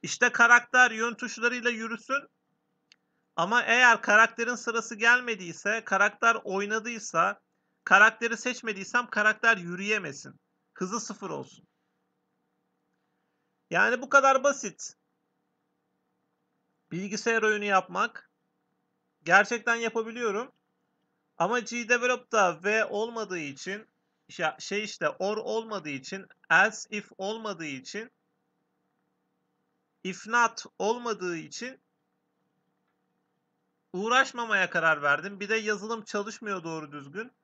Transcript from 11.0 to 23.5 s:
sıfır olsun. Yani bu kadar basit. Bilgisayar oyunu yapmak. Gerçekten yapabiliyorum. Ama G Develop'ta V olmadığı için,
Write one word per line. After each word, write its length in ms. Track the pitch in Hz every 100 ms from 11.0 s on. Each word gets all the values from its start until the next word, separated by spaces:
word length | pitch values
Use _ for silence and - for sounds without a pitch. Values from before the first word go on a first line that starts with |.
sıfır 300 | - 208 190
olsun. 360 | 147 - - _ _ _ _ _ _ _ _ _ _ _ _ _ _ _ _ _ _ _ _ _
Yani 320 | 170 214 247
bu 60 | 269
kadar 360 | 277 269 269
basit. 520 | 277 277 202 - - _ _ _ _ _ _ _ _ _ _ _ _ _ _ _ _ _ _ _ _
Bilgisayar 520 | 165 196 208 240 226
oyunu 220 | 214 208
yapmak. 680 | 208 190 180 175 233 - _ _ _ _ _ _ _ _ _ _
Gerçekten 520 | - 185 208 233 226 233
yapabiliyorum. 760 | 226 226 220 233 233 196 254 _ _ _ _ _ _ _ _ _
Ama 200 | 180 240
G 280 | 208 233 220
Develop'ta 760 | 240 247 254 - 220 185 160
V 200 | 190 220
olmadığı 540 | 214 208 226 233 202 180
için, 480 | 147